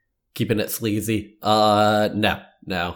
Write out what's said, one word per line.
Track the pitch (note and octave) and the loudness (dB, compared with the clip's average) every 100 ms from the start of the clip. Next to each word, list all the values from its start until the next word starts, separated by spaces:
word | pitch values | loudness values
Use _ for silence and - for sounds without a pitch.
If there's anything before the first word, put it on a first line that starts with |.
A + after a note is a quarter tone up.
| _ _ _ - | _ _ _ -6
Keeping | G#2 G#2+ | -2 -2
it | - | -4
sleazy. | - A2+ G#2+ G#2+ A2 - _ | -4 -4 -2 -2 -4 -6 _
Uh, | G#2+ G#2+ G#2+ G#2 G#2+ G#2+ G#2 | 0 4 4 4 4 2 0
no. | G#2 G#2 F2 - _ - | 0 0 -2 -10 _ -8
No. | F2+ F2 | -6 -6